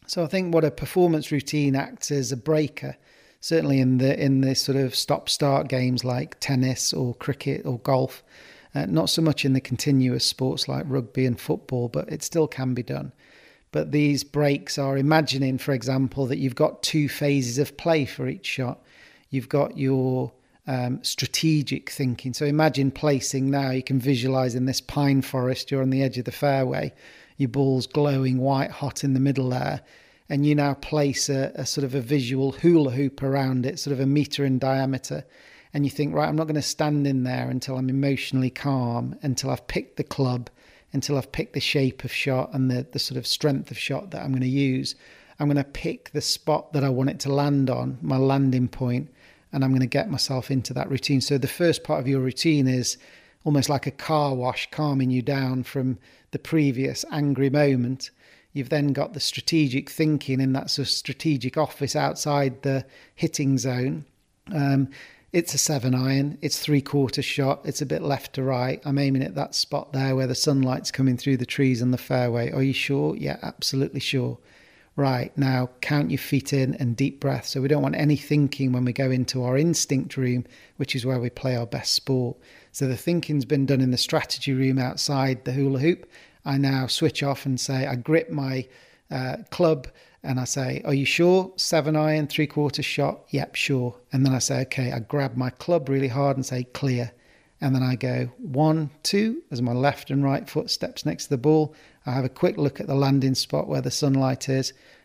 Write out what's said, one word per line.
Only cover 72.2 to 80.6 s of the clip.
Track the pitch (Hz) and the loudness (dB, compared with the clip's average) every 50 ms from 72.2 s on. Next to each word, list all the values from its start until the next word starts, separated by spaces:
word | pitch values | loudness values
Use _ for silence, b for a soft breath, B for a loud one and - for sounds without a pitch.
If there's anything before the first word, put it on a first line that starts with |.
| 123 120 117 120 120 - | 0 0 0 -2 -2 -2
Are | - 135 135 | 0 0 0
you | 135 - | 0 0
sure? | - - - 139 143 147 151 - | 0 -2 0 0 0 0 0 -2
Yeah, | - - 139 - - - | -2 -4 -6 -6 -6 -8
absolutely | - - - - - - 135 139 - - 139 | -12 -10 -6 -6 -2 0 0 -2 -2 -4 -6
sure. | - - - 131 123 123 123 - b b b b b b b b b b b | -4 -2 -2 0 0 -2 -4 -8 b b b b b b b b b b b
Right, | 143 139 135 131 123 - - - | 0 0 0 0 0 -2 -4 -2
now | 139 135 131 131 127 127 123 - - - | 0 0 2 2 2 0 -2 -4 -6 -4
count | - 147 147 147 - | 0 0 0 2 0
your | - 127 | -2 -4
feet | - - 143 135 - - 143 | -2 0 -2 0 0 0 0
in | 139 131 127 - | 0 2 0 0
and | - 139 120 117 | -2 -2 -2 0
deep | - 135 - - - | 0 -2 -2 -2 -2
breath. | - 135 135 123 - | -4 -2 -2 -2 -4
So | - - 135 | -6 -4 -2
we | 127 135 | 2 2
don't | 151 147 139 | 2 2 2
want | 139 - | 0 0
any | - 147 151 147 | 2 4 4 4
thinking | 139 - - 151 147 143 135 - - 135 131 127 | 2 2 2 2 4 4 2 2 0 0 0 2
when | 123 127 | 2 0
we | 123 117 | 0 0
go | - 135 131 | 0 0 2
into | 131 127 123 - - 131 123 | 2 0 0 0 -2 -2 0
our | 123 127 139 | 0 2 4
instinct | 156 170 156 - - - 143 131 - 135 - | 4 4 2 2 0 0 0 0 0 -2 -4
room, | 139 127 123 123 123 120 B B B | -2 0 0 0 0 -2 B B B